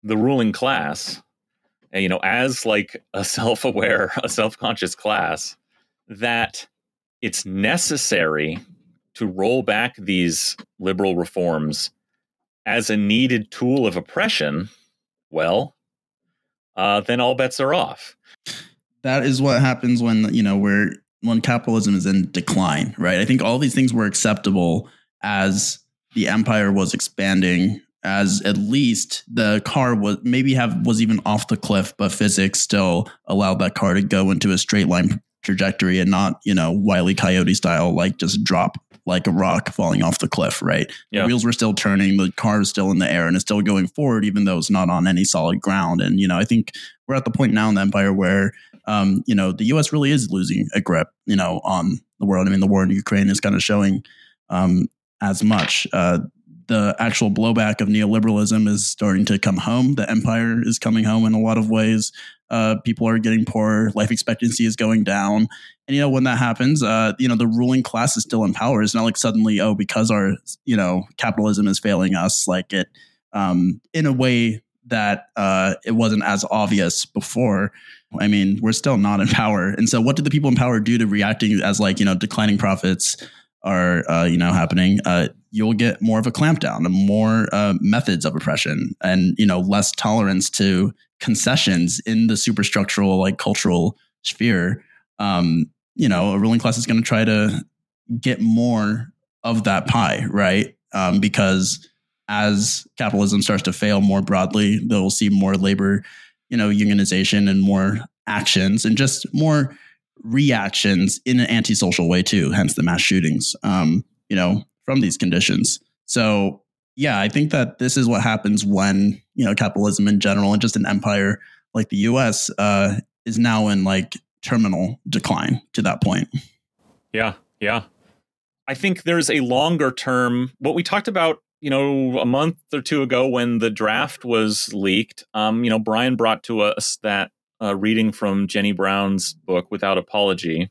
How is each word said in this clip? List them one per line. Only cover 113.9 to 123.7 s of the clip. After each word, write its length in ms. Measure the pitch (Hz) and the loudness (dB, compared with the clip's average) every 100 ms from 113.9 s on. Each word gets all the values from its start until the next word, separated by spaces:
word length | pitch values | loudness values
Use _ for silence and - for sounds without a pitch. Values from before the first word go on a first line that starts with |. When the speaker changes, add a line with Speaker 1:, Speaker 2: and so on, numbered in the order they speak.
| 87 - _ _ | 0 -4 _ _
Speaker 2:
you 60 | |
know, 300 | 95 90 107 - _ | -2 0 -2 -4 _
from 160 | - 135 | -2 0
these 160 | 151 - | 0 -2
conditions. 640 | 87 85 - - - - _ _ - | 0 0 0 0 -2 -4 _ _ -6
So, 560 | 123 110 104 98 - _ _ _ - | -2 0 0 -2 -4 _ _ _ -4
yeah, 240 | 143 104 | -2 0
I 80 | 104 | 0
think 220 | - 156 | 0 0
that 260 | 143 120 - | 0 -2 -2
this 180 | 127 139 | -2 2
is 100 | 120 | 2
what 160 | 110 | 2
happens 420 | 113 110 104 104 | 0 -2 0 0
when, 560 | 101 98 98 98 101 101 _ | 0 0 2 2 0 -2 _
you 100 | - | -2
know, 100 | 113 | 0
capitalism 540 | 107 107 - 104 90 101 | 0 -2 0 -2 0 2
in 120 | 104 | 2
general 320 | 101 101 98 | 2 0 2
and 80 | 104 | 0
just 160 | 110 214 | 0 -2
an 100 | - | -2
empire 540 | 101 104 101 98 104 - - _ | -2 0 0 0 -2 -8 -20 _
like 140 | 113 104 | -6 -2
the 80 | 98 | 0
U 200 | 110 127 | 2 2
S, 320 | 120 101 - - | 0 -2 -4 -2
uh, 380 | 104 101 101 101 - _ | 0 2 2 -2 -8 _
is 140 | 117 110 | -6 0
now 300 | 120 110 | 2 2
in, 160 | 107 | 2